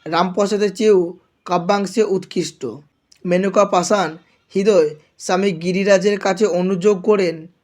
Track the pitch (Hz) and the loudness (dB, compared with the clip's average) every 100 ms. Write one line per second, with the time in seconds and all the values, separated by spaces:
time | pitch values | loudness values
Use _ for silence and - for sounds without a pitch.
0 | 156 165 185 180 196 208 208 185 214 190 | -4 -2 0 0 0 0 -2 0 2 4
1 | 170 180 _ _ - 175 170 202 190 226 | 2 -6 _ _ -4 -2 0 -2 -2 -2
2 | 214 190 - 185 156 - 123 123 - _ | 0 -2 -4 -6 -6 -8 -12 -12 -18 _
3 | _ _ 180 180 196 202 202 185 180 208 | _ _ -2 0 2 2 2 2 0 0
4 | 165 160 _ _ _ 190 202 190 151 151 | -2 -6 _ _ _ -2 2 2 2 -2
5 | _ _ - 185 202 160 175 185 196 196 | _ _ -4 -2 -2 -2 -4 -2 2 2
6 | 202 202 196 190 208 175 185 190 202 196 | 2 0 -2 0 0 0 -2 0 0 2
7 | 185 208 180 165 165 _ | 2 2 0 -4 -12 _